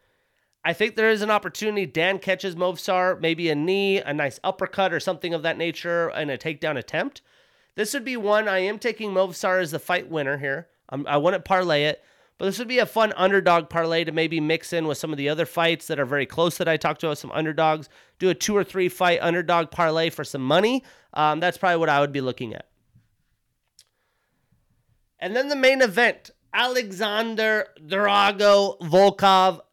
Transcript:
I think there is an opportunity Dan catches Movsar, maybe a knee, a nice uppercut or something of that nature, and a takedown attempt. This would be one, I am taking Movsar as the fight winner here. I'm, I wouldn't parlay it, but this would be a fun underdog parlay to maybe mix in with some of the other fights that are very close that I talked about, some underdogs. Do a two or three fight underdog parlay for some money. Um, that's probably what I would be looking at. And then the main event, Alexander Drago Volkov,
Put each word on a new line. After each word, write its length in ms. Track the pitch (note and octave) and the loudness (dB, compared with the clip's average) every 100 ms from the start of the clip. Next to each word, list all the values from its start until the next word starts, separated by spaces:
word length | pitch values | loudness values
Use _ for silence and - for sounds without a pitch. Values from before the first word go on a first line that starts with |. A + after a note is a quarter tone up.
| _ _ _ _ _ _ | _ _ _ _ _ _
I 100 | D#3+ | -6
think 220 | E3+ A3 G#3+ | -2 -2 2
there 140 | A3 | 2
is 140 | A3 | 2
an 80 | G#3+ | 2
opportunity 540 | G#3+ G3 - G#3+ G#3 F3+ | 0 -2 -6 -4 -2 -2
Dan 320 | D#3+ E3+ F#3+ | -2 -2 -2
catches 360 | G3 F#3 F#3+ E3+ | -2 -4 -4 -4
Movsar, 640 | F3+ F#3 - F#3 F3+ F3+ | -4 -4 -2 0 0 0
maybe 300 | D#3+ E3 E3+ | -2 -2 0
a 60 | D3 | 0
knee, 420 | D#3+ G3 G3 F#3+ | 0 0 2 0
a 140 | - | -2
nice 260 | D3 C#3+ - | -4 -4 -4
uppercut 500 | - - F#3 - F#3+ | -6 -4 -4 0 0
or 60 | D#3+ | 0
something 340 | - F3 F3+ | -4 -6 -4
of 100 | E3 | -4
that 140 | D#3+ - | -4 -4
nature, 520 | E3 D#3+ F3 E3+ E3 | -4 -6 -4 -2 -2
and 200 | - D3 | -4 -6
a 80 | C3 | -6
takedown 400 | D#3+ D3 D#3+ C#3+ | -8 -6 -4 -6
attempt. 440 | - - C#4 - _ _ _ _ _ - | -6 -6 -6 -10 _ _ _ _ _ -8
This 180 | G#3 | -6
would 120 | C#4+ A3+ | -6 -6
be 120 | B3 | -4
one, 300 | G3+ G#3 G#3+ | 0 2 2
I 120 | F#3+ | 0
am 200 | F#3 G#3+ | -2 -2
taking 320 | B3 - G#3 | -6 -6 -2
Movsar 500 | F#3 F#3+ F3 G3+ F#3 | 0 0 -2 -2 0
as 100 | F3 | 0
the 80 | D#3 | -4
fight 300 | - F3+ F3+ | -4 -4 -2
winner 280 | D#3+ C3+ C#3+ | -4 -2 -4
here. 300 | C#3 C#3 E3+ _ _ | -4 -6 -8 _ _
I'm, 160 | C#3 C#3+ | -10 -2
I 100 | C#3+ | 0
wouldn't 280 | D#3+ F#3+ D#3 | 2 0 0
parlay 400 | F#3+ F3+ D3+ D3 | 0 2 2 0
it, 180 | D3 _ _ _ - | -2 _ _ _ -8
but 80 | F#3+ | -6
this 140 | G3 | -4
would 80 | A#3 | -2
be 120 | B3 | 0
a 60 | A3 | 0
fun 260 | - G#3+ | 2 0
underdog 560 | - F#3 G3 F3+ F3 D#3 | 2 2 4 4 2 2
parlay 340 | E3+ E3 E3 | -2 0 0
to 80 | E3 | 0
maybe 280 | D#3+ D#3+ D#3+ | 0 0 0
mix 320 | D3+ D#3+ - | 0 -2 -2
in 160 | E3+ D#3+ | -4 -2
with 120 | C#3 | -4
some 120 | D#3+ | -6
of 60 | D3+ | -4
the 120 | C#3 | -2
other 180 | D#3 D#3+ | -2 -2
fights 400 | - E3 E3 - | 0 0 0 -4
that 120 | D3+ | -4
are 60 | C3 | -2
very 220 | C#3+ C3+ | -2 -2
close 300 | - E3+ - | 0 0 0
that 100 | E3 | -2
I 100 | D#3 | 0
talked 260 | E3 D3+ | -2 -4
about, 140 | E3 D3 | -4 -6
some 140 | - | -6
underdogs. 580 | - D#3 D#3 D#3+ D#3 C#3+ _ _ - | -6 -4 0 0 0 -4 _ _ -4
Do 100 | F#3 | -2
a 60 | E3+ | 0
two 200 | - G#3 | 0 0
or 80 | |
three 240 | F#3 F#3+ F3+ | 0 -2 -2
fight 300 | - F3+ E3+ | 2 2 2
underdog 520 | E3+ E3+ E3 F3 D#3+ | 0 0 0 0 0
parlay 400 | - E3 D#3+ E3 | 0 0 2 -2
for 120 | - | -4
some 200 | C#3+ C#3+ | -8 -6
money. 400 | C3 D#3+ G#3+ C4 - - _ - | 0 2 2 0 -4 -20 _ -2
Um, 240 | D3+ D3+ | 0 2
that's 180 | F3+ F3 | -2 0
probably 200 | F#3 E3+ | 0 2
what 120 | D#3+ | 2
I 120 | C#3+ | 2
would 100 | C#3+ | 2
be 100 | C#3 | -2
looking 320 | C3 B2 A#2+ | -4 -6 -8
at. 140 | F#2 - _ _ _ _ _ _ _ _ _ _ _ _ _ _ _ _ _ _ _ _ _ _ _ _ - | -12 -16 _ _ _ _ _ _ _ _ _ _ _ _ _ _ _ _ _ _ _ _ _ _ _ _ -12
And 180 | F#3 A3+ | -4 -2
then 140 | C#4 | -2
the 60 | C#4+ | 2
main 260 | C4 C4+ | 4 4
event, 480 | B3+ F#3 A#3+ - - _ _ | 4 4 2 2 -8 _ _
Alexander 1120 | G3+ B3 B3+ A3 F#3 G#3+ G#3 A3+ A3 A3 G#3+ - - | -2 -2 -2 -4 -4 -4 -2 -2 0 0 0 -2 -10
Drago 1000 | D3+ F#3+ G3+ G3+ G3+ G3+ G#3 G3+ G3 - | -6 0 2 4 2 4 6 6 4 -2
Volkov, 800 | E3+ E3+ G3 G3 G3 F#3+ F#3 E3+ - | 2 6 6 6 6 6 4 2 -6